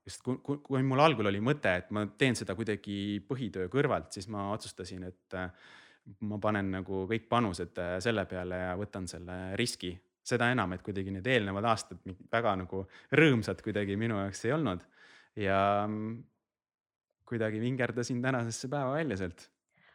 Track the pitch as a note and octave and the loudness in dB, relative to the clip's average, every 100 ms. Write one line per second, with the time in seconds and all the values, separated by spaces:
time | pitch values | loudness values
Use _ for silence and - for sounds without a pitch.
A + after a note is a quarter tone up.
0 | G#2 - B2+ B2+ - C#3+ - C3 C3+ C3 | -18 -10 -6 -6 -4 -6 -2 0 2 6
1 | D#3+ A2 G#2 G2+ A2+ D3 G2+ F2+ - G#2 | 6 6 2 2 2 2 2 2 0 -2
2 | G2+ - C3+ A2+ G2+ F#2+ A2 G2+ G#2 G2+ | -2 2 2 2 -2 -4 -4 -4 -4 -4
3 | G2+ G2+ - B2+ G#2+ F#2+ F#2 C3+ C#3+ F2 | -2 -4 -4 -6 -4 -4 -2 2 2 0
4 | - G2+ G2+ G#2 G2+ G#2+ G#2+ - F2 F#2 | -2 -12 -8 -4 -4 -4 -8 -12 -12 -10
5 | F#2 - - F#2 F#2 - - - - _ | -10 -14 -10 -8 -8 -10 -20 -20 -20 _
6 | A2+ G2+ G#2+ G#2+ G#2+ G#2 G2 F#2+ F#2 F#2+ | -20 -10 -6 -2 0 2 0 -2 -2 -2
7 | F#2+ A2+ - A#2 G#2+ E2+ E2+ - F2 F#2 | 0 -2 2 2 2 0 -6 -4 -4 -2
8 | A#2 G#2+ F2+ F#2 F2+ F2+ F#2 F2+ G#2 G2 | 0 0 -2 -4 -4 -4 -4 -4 -6 -8
9 | F2 E2+ F2+ F2+ F#2 G2+ A#2+ - F2+ F2+ | -8 -10 -10 -8 -6 -2 -2 -4 -8 -10
10 | _ _ - A#2+ A#2+ B2 F#2 F#2 - F#2+ | _ _ -2 2 2 2 0 -2 -4 -4
11 | F#2+ F#2+ A#2+ B2 G2 G2 A#2 G#2+ - F2+ | -4 -2 2 2 2 0 2 2 -2 -12
12 | F#2+ F#2 - A2+ A2+ F#2 F2 F#2+ F#2+ - | -12 -12 -2 2 2 2 -2 -6 -6 -12
13 | - C3+ D#3 A#2 G2 F2+ A2 G#2 G2 G2+ | 2 6 8 6 2 -4 -2 0 0 0
14 | A#2 G2+ G2 F#2 A2+ D#3 B2 F2 - _ | 0 0 -2 -2 0 2 0 -2 -8 _
15 | - - _ G#2+ G2 G2 G2+ G2+ G#2 G#2+ | -20 -20 _ -4 2 4 6 4 2 -2
16 | A2 A#2 - _ _ _ _ _ _ _ | -6 -8 -14 _ _ _ _ _ _ _
17 | _ _ - A#2 A2 G#2+ A#2+ C3 A#2+ A#2+ | _ _ -6 0 0 0 0 0 0 0
18 | A#2 B2 C3 B2+ A#2 - B2+ D3 C3 D3+ | -2 0 0 0 -2 -4 -4 -2 0 0
19 | D#3 F#2+ F2+ - - _ _ _ _ | 0 -2 -4 -8 -20 _ _ _ _